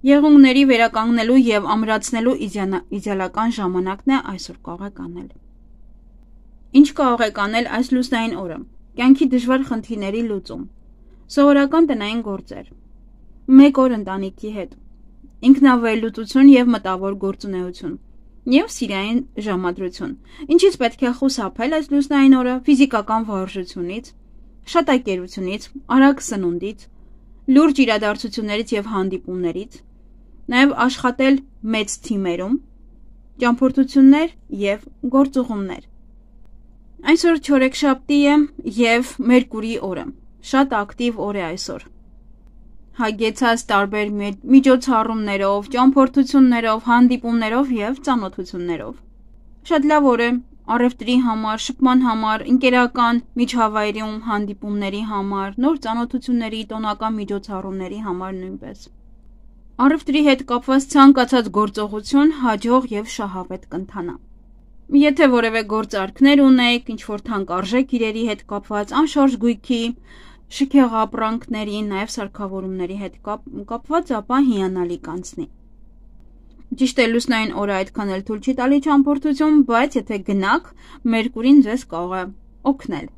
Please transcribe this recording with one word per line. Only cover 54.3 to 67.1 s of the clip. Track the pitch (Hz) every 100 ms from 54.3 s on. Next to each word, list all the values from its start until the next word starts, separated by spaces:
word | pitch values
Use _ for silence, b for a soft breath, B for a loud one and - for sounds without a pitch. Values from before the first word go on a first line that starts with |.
| 208 208 202 208 208 196 202
համար, | 214 208 196 196 196 196
նոր | 262 311
ծանոթությունների, | 226 226 240 254 - 240 226 220 214
տոնական | 220 220 208 220 220
միջոցառումների | 196 202 202 190 190 190 185 208
համար | 214 180 190
նույնպես։ | 190 185 196 - 202 - - - - - - - - - -
Առևտրի | 262 311 - 285
հետ | 294 269
կապված | 269 240 247 269 269
ցանկացած | 285 277 269 247 262 214
գործողություն | 185 214 208 208 208 208 277 294 302
հաջող | 247 214 226 247 254
և | 208 220
շահավետ | - 202 185 180 - -
կընթանա։ | 165 190 208 175 - - - - - - - -
Եթե | 277 294 277 294
որևէ | 247 226 226
գործարքներ | 214 214 214 202 190 - 269 285
ունեք, | 269 262 240 240 -
ինչ-որ | 220 -